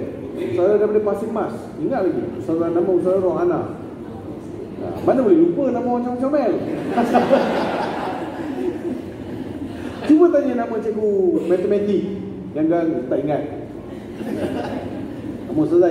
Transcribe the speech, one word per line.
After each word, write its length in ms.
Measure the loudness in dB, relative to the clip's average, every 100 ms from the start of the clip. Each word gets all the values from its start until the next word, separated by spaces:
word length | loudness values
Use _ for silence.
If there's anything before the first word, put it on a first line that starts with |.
| -4 -8 -8 -6
Ustazah 360 | -2 2 4 4
daripada 220 | 4 2
Pasir 240 | 2 -2 -2
Mas. 260 | -2 -4 -6 -10 -4
Ingat 180 | -2 0 0
lagi? 140 | 0 -4 -4
Ustazah, 280 | -2 0 2
nama 180 | 2 4 4
ustazah 240 | 4 4
Rohana. 400 | 2 2 2 0 -2 -8 -10 -12 -12 -10 -10 -12 -10 -10 -10 -8
Nah, 140 | -8 -2
mana 160 | 2 4
boleh 200 | 6 6
lupa 240 | 6 4 0
nama 160 | 0 0 0
orang 160 | -2 -2
comel? 360 | 0 2 2 0 -2 -4 -2
<laughs> 920 | 0 2 4 4 4 4 0 0 -2 -4 -4 -6 -6 -6 -8 -6 -4 -4 -4 -6 -6 -8 -12 -10 -10 -8 -10 -10 -10 -10 -2
Cuba 240 | 4 8 8
tanya 240 | 6 2 0
nama 160 | -2 -2
cikgu 720 | -2 0 2 4 4 2 2
matematik 540 | 2 2 2 2 0 0 -6 -8 -10 -6
yang 160 | 0 2
kan 180 | 2 0 -2 -2
tak 100 | -2
ingat. 180 | 0 -2 -4 -8 -10 -12 -12 -12 -12 -10 -6 -4 -4 -4 -6 -6 -8 -8 -8 -8 -10 -10 -4
Nama 120 | 0
ustazah 260 | 4 4 4